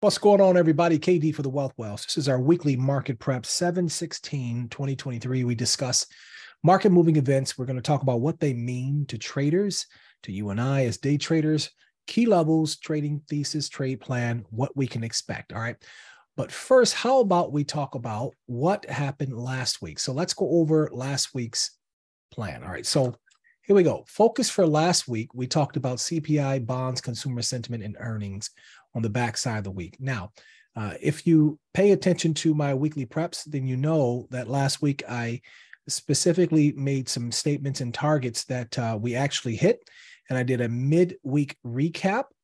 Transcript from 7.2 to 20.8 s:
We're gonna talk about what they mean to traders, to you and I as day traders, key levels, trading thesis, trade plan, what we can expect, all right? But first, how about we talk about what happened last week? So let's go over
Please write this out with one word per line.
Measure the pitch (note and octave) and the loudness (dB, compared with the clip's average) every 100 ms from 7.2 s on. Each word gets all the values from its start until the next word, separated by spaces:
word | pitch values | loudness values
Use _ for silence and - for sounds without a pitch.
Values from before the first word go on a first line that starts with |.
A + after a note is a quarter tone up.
| C3 C3+ C3 - | 4 2 0 -6
We're | |
gonna | B2+ C3 | -6 -6
talk | A#2 C#3+ | 0 0
about | C3 A#2+ | 2 0
what | C3 D#3+ | 0 0
they | D3+ | -2
mean | A#2+ A#2+ B2 C3 D3 C#3+ | -2 -4 -4 -4 -2 -4
to | A2+ | -6
traders, | - - C#3+ E3+ G3+ - - _ _ _ | -8 -2 0 2 0 -4 -8 _ _ _
to | - | -10
you | F#2+ G#2 | -8 -4
and | G2+ | -2
I | B2+ C#3 | 0 2
as | B2+ G#2+ | 2 0
day | C#3 C#3+ | 0 0
traders, | - E3 D#3 D#3 - _ _ _ - | 2 2 2 0 -2 _ _ _ -6
key | - A#3 | 0 4
levels, | F#3+ D#3 D#3+ D#3 - | 4 4 2 2 -4
trading | - D3+ D3 D3 - | -4 -4 -2 -4 -4
thesis, | D3 C#3 D3+ C#3 | -4 -4 -4 -6
trade | - C3+ C3 | -6 -4 -4
plan, | - B2 A#2+ A#2 G#2 | -4 -2 -2 -4 -6
what | A2 C3+ - | -4 -4 -2
we | C3 | -2
can | A#2 | -2
expect, | A2+ - - - - | -4 -6 -6 -10 -10
all | - | -8
right? | A2+ A#2+ - - - - _ - | -8 -8 -16 -20 -20 -20 _ -8
But | A#2+ | -8
first, | - - B3+ A#3+ | -8 4 6 6
how | - A#3 C4 | 2 2 4
about | A3+ F3 E3 | 4 4 2
we | C#3+ | -2
talk | C#3+ D#3 C#3 | -2 -4 -6
about | C3 A#2+ G#2+ A#2+ - | -6 -6 -6 -6 -10
what | _ A#2+ D3+ G#3 | _ -2 0 0
happened | - B2 C#3 C#3 C#3 | -2 -4 -4 -4 -6
last | A2+ B2 C3 B2+ - | -6 -6 -4 -4 -6
week? | E3+ - | -8 -8
So | - | -6
let's | C3 F3 | -4 -4
go | - E3+ | -2 2
over | E3 D#3 D#3 | 2 4 2